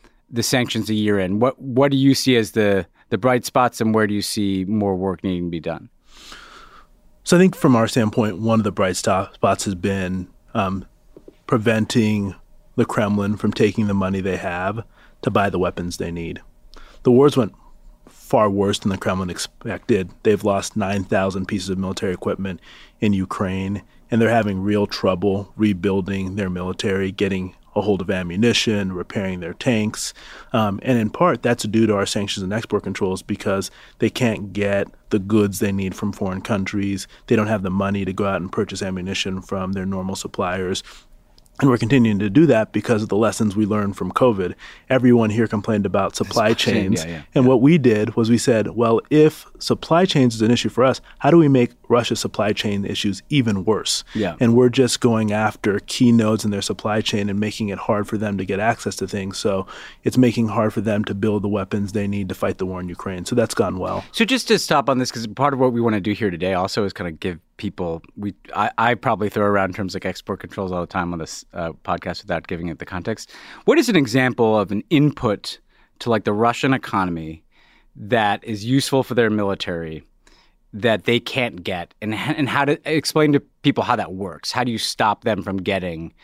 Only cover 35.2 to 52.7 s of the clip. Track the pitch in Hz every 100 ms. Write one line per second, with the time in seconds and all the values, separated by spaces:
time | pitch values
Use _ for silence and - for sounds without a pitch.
35.2 | 98 107 101 92 104 98 95 - 104 -
36.2 | 98 92 - 104 95 104 98 98 - -
37.2 | - 113 107 107 92 98 98 101 95 98
38.2 | 101 95 95 - 101 95 98 92 92 92
39.2 | 98 95 - 98 92 98 95 95 95 -
40.2 | - - 185 92 90 95 - - _ -
41.2 | _ _ _ - 143 123 117 139 113 101
42.2 | 104 117 165 113 107 107 - 110 110 101
43.2 | 110 - 107 101 101 107 101 98 92 -
44.2 | 127 98 90 - - - - 131 123 120
45.2 | 110 110 110 107 - 107 98 101 95 -
46.2 | 101 117 107 117 113 98 95 85 82 80
47.2 | - 151 127 127 139 170 123 104 107 117
48.2 | 113 120 - 110 92 98 113 113 - 151
49.2 | 151 - - - - 113 - 165 190 151
50.2 | 123 113 110 120 110 - 131 120 - -
51.2 | 139 170 147 131 120 _ - 120 113 117
52.2 | 104 - 107 101 107